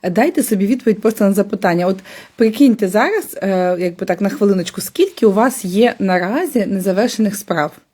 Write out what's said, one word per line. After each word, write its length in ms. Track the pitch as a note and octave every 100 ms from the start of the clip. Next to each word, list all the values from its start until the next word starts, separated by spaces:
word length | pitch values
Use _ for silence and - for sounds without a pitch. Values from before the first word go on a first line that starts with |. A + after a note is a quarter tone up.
е, 80 | F#3
дайте 320 | F3+ C#4 E4
собі 240 | - G3+ G3
відповідь 340 | B3+ - G#3+
просто 240 | A3 A3+
на 80 | G3+
запитання. 540 | G3 G3 G#3+ F#3+ F3 F3+
От 100 | F#3+ - - - -
прикиньте 520 | A3+ A3 C#4+ A3 F#3+
зараз, 500 | G3+ C#4+ G#4+ - -
е, 340 | G3 F#3+ F3+ F3+
якби 280 | F3+ F3 F#3
так, 140 | F3
на 80 | G3+
хвилиночку, 520 | - G#3 F#3+ F3 -
скільки 460 | - - F#4+ - A3
у 60 |
вас 320 | G3 B3+ B3+
є 300 | F#3 F#3+ A#3 -
наразі 680 | G3 F3+ F3 B3+ F4+ A#3+ F#3+
незавершених 680 | F#3+ F#3+ F#3 A#3 A#3+ G#3+ G3
справ? 360 | - E3+ D3+ - _